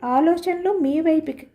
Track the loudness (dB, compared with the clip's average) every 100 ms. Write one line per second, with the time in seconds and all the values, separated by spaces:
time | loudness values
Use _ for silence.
0 | 0 2 2 2 -2 -2 -2 0 0 0
1 | 2 2 0 -12 -14